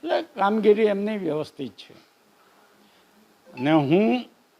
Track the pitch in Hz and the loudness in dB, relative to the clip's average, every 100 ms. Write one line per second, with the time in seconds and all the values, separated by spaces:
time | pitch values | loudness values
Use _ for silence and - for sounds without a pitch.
0 | 320 359 330 233 196 220 214 208 220 196 | -4 -6 -6 -4 -2 2 2 4 2 0
1 | 208 214 175 151 143 - 131 - - - | -4 -6 -6 -6 -8 -10 -14 -14 -20 -20
2 | _ _ _ _ _ _ _ _ _ _ | _ _ _ _ _ _ _ _ _ _
3 | _ _ _ _ _ - 135 160 139 175 | _ _ _ _ _ -6 0 2 4 2
4 | 220 247 233 _ _ _ | 2 -2 -6 _ _ _